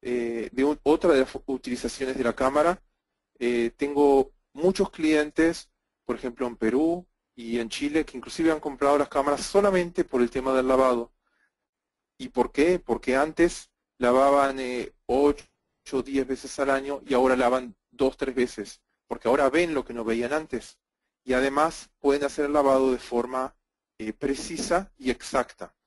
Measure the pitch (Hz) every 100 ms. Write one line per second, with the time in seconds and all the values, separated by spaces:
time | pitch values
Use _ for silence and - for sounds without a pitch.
0 | 127 123 117 117 110 127 139 147 - 165
1 | 180 143 131 - - 131 - 123 117 -
2 | 131 131 117 113 131 143 160 180 _ _
3 | _ _ _ _ 120 120 117 _ 143 143
4 | 143 139 131 _ _ 135 170 196 190 -
5 | 156 151 151 - 165 170 - _ _ _
6 | - 113 127 120 123 117 110 123 160 175
7 | 180 _ _ - 117 117 113 - 143 151
8 | 143 127 - - 165 156 151 135 143 143
9 | 143 143 143 139 - 196 202 185 175 175
10 | 170 127 120 135 131 131 131 131 131 123
11 | 117 _ _ _ _ _ _ _ _ _
12 | _ _ 127 - 123 - 160 180 - 113
13 | - 131 151 156 170 - - _ _ _
14 | 123 127 139 139 139 135 127 123 104 _
15 | - 127 147 143 - _ _ _ - 135
16 | 131 135 131 131 131 - 139 135 139 143
17 | 143 131 131 127 123 127 123 - _ -
18 | 131 - 135 127 123 - 98 - _ _
19 | _ 117 113 139 139 147 175 147 - 120
20 | 110 113 120 147 156 120 - _ _ _
21 | _ _ - 127 135 139 160 - - _
22 | 143 143 139 - 143 147 139 135 131 123
23 | - 120 120 127 131 _ _ _ _ _
24 | 110 - 139 139 - 160 - 175 196 _
25 | 127 120 - 139 123 - 87 _